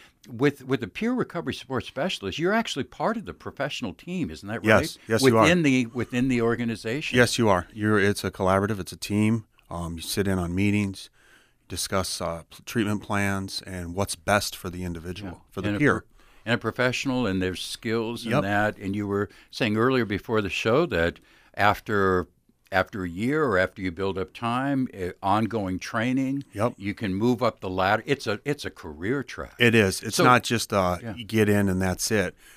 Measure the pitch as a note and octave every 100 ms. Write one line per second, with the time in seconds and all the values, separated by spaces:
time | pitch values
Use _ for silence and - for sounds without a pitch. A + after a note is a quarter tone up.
0 | - _ - A#2 C#3+ - B2 C3 G#2+ -
1 | A3+ B3 - C4 B3 - - B2+ - B2+
2 | F3+ - G2 A2+ F3 A3 A3+ C#3+ - -
3 | E3+ A3+ G#2+ D#2 G2+ - C#3 - G#2 D#2+
4 | - F3+ G#2+ D#2 G2+ A2 G#2+ G#2+ D#3 -
5 | - A2 C3 A2+ C3 F3+ D3 B2+ A2+ B2
6 | A2 B2 C3 A#2+ A2+ A#2 A#2 A2 A2+ C3+
7 | - B2 A#2 - A2 F2+ - G#2+ G#2+ G#2
8 | G2+ G2+ F#2+ - F#2 F#2+ G2+ G#2 F2 E2+
9 | - G#2 G#2+ A2+ - _ - E2+ E2+ E2
10 | - G#2+ G2 F#2 F2 F2+ G2+ G#2 G2 F#2
11 | - _ _ _ _ _ - F2+ - F#2+
12 | F2+ - E2+ E2 - - - A#2+ G#2 G#2
13 | - G2+ G2+ G2 F#2+ - - F#2 F2 F2+
14 | G2 - - G#2 - - F#2 F2 F2+ E2+
15 | E2+ F#2 G2 F2 _ - G2 G#2 C#3+ A2
16 | - _ - - G#2+ A#2 A2+ A#2+ B2+ A#2+
17 | C#3 B2+ A2 F#2+ F#2 F2+ - - A2+ A2+
18 | A2+ A#2 A#2 C3 G2 G#2 G#2+ - G2 G2+
19 | G2+ G2+ G#2 - - - A#2 G#2+ B2 C3
20 | G#2+ G2 - A2 G2 - A2+ C3 E3+ F2
21 | E2+ - _ _ _ - G#2 G2 - G2+
22 | F#2+ F2+ E2 _ _ _ - F#2+ - G#2
23 | F2+ F2 A#2+ D3+ C#3 F#2 F#2 - F#2 E2+
24 | G2 F#2 F#2 - A#2 B2 C#3 C3+ C3 G2+
25 | F2+ - G2 G#2 A2 A2 F#2+ F#2 - A2+
26 | A#2+ C3 C3 C#3 - G2+ A#2 - G2 G2+
27 | G#2 F#2+ A#2 B2 A#2+ - G2 F#2 F#2+ A2
28 | B2+ C3 A#2 G#2 C#3+ D3 - - F2 D2+
29 | F#2+ C#3 B2 - C#2+ - A#2+ A2+ G2 -
30 | A2 - B2+ B2 - A#2 - G2+ F2+ F2+
31 | A#2 F#2+ G2 A2 G#2 G#2 G2 F#2 F#2 F2+
32 | - G#2+ F2+ - -